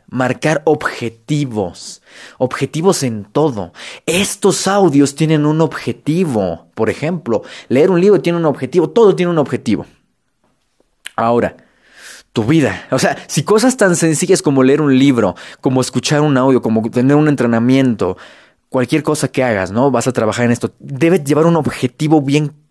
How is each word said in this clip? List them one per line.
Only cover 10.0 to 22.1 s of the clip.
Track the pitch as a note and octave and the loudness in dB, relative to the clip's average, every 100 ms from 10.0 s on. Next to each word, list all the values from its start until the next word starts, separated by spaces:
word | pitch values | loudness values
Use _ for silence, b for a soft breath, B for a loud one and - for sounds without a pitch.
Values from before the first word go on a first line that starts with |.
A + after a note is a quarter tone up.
| _ _ _ _ _ _ _ _ _ _ - | _ _ _ _ _ _ _ _ _ _ -12
Ahora, | - A2+ A#2+ F#2+ - B B B B B B B | -4 0 0 -2 -6 B B B B B B B
tu | - | -4
vida. | G#2+ D#3+ B2 F#2 - | 0 2 0 -4 -4
O | C3+ | -2
sea, | F#3 C#3 - | -2 -4 -6
si | - | -6
cosas | - G#3+ B3+ B3+ | 0 2 2 2
tan | G3 F3 | 2 2
sencillas | E3 D3+ F3+ F#3+ | 0 0 0 0
como | D#3 C3+ | 2 2
leer | B2+ D3 | 4 4
un | D3+ C3 | 4 4
libro, | C#3 B2 G2 F2 B B | 4 4 0 -2 B B
como | C#3+ B2+ | -2 0
escuchar | B2 B2+ - D3 | -2 -4 -2 0
un | D3+ C3+ | 2 2
audio, | C3 B2+ | 2 2
como | A#2 A2 A2 | 2 -2 -2
tener | A#2+ C3 D3 | 0 2 4
un | D3+ | 2
entrenamiento, | C#3 A#2+ A#2 A#2+ C3+ C3 G#2+ F#2 F#2 B B B B _ | 2 0 2 2 2 2 0 -2 -4 B B B B _
cualquier | C3 B2+ D#3 | -4 -2 -2
cosa | C#3 D3+ C#3 | -2 -2 -2
que | - | -2
hagas, | B2+ G#2 F#2 | 0 0 -2
¿no? | G#2 C#3 | 0 0
Vas | A#2+ C3 | 0 0
a | |
trabajar | A#2+ A2 G#2+ A#2+ | 0 -2 0 0
en | |
esto. | A#2+ A2+ _ | 0 -4 _
Debes | C#3 C#3 E3 F#3 | -12 -2 2 2
llevar | C#3 D3+ | 0 2
un | E3 E3 | 2 2
objetivo | C#3 - B2+ - D3+ | -2 -4 -6 -4 0